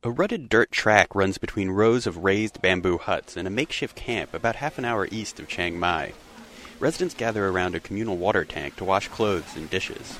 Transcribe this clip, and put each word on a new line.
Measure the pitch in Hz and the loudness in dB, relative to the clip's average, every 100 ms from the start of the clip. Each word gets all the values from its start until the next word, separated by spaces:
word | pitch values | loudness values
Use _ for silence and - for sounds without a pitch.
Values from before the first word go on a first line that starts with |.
A | 120 | -4
rutted | 123 196 226 120 | 0 0 0 2
dirt | 110 - | 4 4
track | - 110 107 90 | 2 6 6 6
runs | 98 95 95 | 4 2 0
between | 113 - 95 | -6 -2 0
rows | 95 110 123 113 | 4 4 4 0
of | 85 | 0
raised | 95 101 110 - | 2 2 0 0
bamboo | 92 92 92 85 | 2 2 2 0
huts | - 87 - - | 0 -2 -2 -8
and | 92 | -4
a | |
makeshift | 104 160 - 135 | -4 -4 -4 -6
camp | - - 113 73 | -8 -4 -4 -4
about | - 113 113 | -2 -2 -2
half | 143 - | -6 -4
an | |
hour | 123 113 98 | -2 -2 -2
east | 110 104 - | -4 -8 -10
of | - | -10
Chiang | - 87 87 | -4 -4 0
Mai. | 87 82 65 - - - - - - - | 0 0 -2 -10 -20 -20 -20 -18 -18 -2
Residents | 139 - 180 | -2 0 -4
gather | - 113 110 98 | -2 -2 0 2
around | 92 90 87 | 2 0 -2
a | |
communal | - 98 113 90 | -6 -4 -2 0
water | 92 104 | 2 2
tank | 80 80 69 | 0 -6 -8
to | - | -6
wash | 92 95 - | 2 2 2
clothes | - 110 92 - | 0 0 0 -2
and | - 78 | -10 -4
dishes. | 92 - - - - | -4 -4 -10 -12 -14